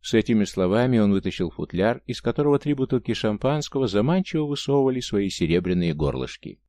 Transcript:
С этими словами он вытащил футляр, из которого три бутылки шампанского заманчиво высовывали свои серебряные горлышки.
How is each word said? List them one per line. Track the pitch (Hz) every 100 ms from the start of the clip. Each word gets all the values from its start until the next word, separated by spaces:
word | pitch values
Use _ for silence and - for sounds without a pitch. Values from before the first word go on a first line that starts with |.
С | -
этими | 113 107 113 101
словами | - 92 107 123 120
он | 104
вытащил | 98 92 - 87
футляр, | - 82 87 104 123 -
из | 120
которого | 127 117 147 143
три | 151
бутылки | 139 131 127 -
шампанского | 110 110 104 131 151 143 135 127
заманчиво | 98 120 180 190 160 147
высовывали | 143 - 139 131 131
свои | - 104 98
серебряные | - 82 85 90 90 85
горлышки. | 76 73 65 64 - - 50